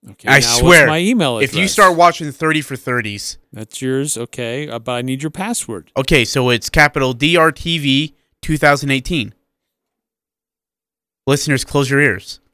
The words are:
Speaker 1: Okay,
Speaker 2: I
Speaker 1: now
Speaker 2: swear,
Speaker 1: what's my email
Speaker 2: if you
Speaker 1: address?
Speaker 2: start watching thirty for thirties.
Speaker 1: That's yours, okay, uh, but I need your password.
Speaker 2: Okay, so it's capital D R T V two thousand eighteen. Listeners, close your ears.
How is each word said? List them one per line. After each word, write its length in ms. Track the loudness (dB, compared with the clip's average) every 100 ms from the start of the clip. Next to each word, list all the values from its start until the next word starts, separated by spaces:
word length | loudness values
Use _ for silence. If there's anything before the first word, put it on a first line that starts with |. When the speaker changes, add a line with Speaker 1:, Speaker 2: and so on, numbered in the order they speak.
| -20
Speaker 1:
Okay, 220 | -12 2
Speaker 2:
I 40 |
Speaker 1:
now 120 | 2
Speaker 2:
swear, 360 | 4 4 6 6
Speaker 1:
what's 80 | 6
my 100 | 2
email 400 | 0 2 0 0
Speaker 2:
if 140 | -2
you 80 | -2
Speaker 1:
address? 100 | -2
Speaker 2:
start 260 | 4 4 6
watching 340 | 2 2 -10
thirty 300 | -4 -2 -2
for 140 | -4
thirties. 640 | -10 -6 -4 -4 -10 -12 -14 _
Speaker 1:
That's 300 | -16 -14 -8
yours, 380 | -4 -4 -4 -8
okay, 500 | -10 -8 -8 -8 -8
uh, 80 | -10
but 140 | -6
I 100 | -6
need 220 | -4 -6
your 80 | -6
password. 600 | -6 -6 -6 -8 -12 -8 -6
Speaker 2:
Okay, 260 | 0 0
so 260 | 2 0 0
it's 180 | -2 -2
capital 440 | 0 0 2 -2
D 220 | 0 2
R 160 | 4 2
T 280 | 0 -6 -2
V 340 | 0 0 -2 _ _ _
two 160 | -4
thousand 360 | 2 2 2 0
eighteen. 420 | -2 -2 -4 -6 _ _ _ _ _ _ _ _ _ _ _ _ _ _ _ _ _ _ _
Listeners, 400 | -2 -2 0 -4
close 240 | 0 -2 0
your 100 | 2
ears. 400 | 2 0 -10 -20 _